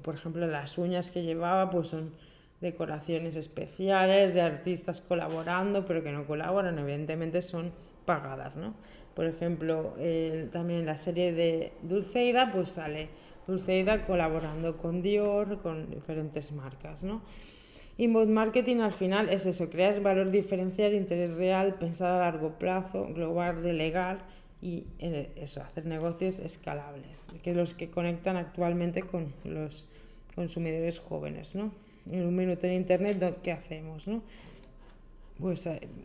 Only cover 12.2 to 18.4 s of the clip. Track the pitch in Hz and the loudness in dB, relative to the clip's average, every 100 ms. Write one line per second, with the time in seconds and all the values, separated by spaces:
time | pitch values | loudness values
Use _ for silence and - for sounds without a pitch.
12.2 | 240 247 254 190 170 - 156 151 156 - | 4 6 4 2 -2 -4 -6 -6 -8 -12
13.2 | - - - 185 185 185 190 214 214 180 | -20 -14 -4 -2 2 4 6 4 4 2
14.2 | 160 160 156 156 165 165 170 180 185 208 | 2 2 -2 -2 -2 -2 -2 0 2 4
15.2 | 208 202 202 202 170 160 160 147 - 156 | 4 2 0 -2 -4 -6 -6 -8 -6 -4
16.2 | 156 151 143 147 135 131 151 151 185 220 | -4 -6 -8 -10 -10 -12 -14 -8 -6 -6
17.2 | - - - - - - - - 233 220 | -10 -16 -18 -20 -20 -20 -14 0 4 6
18.2 | 220 214 | 8 6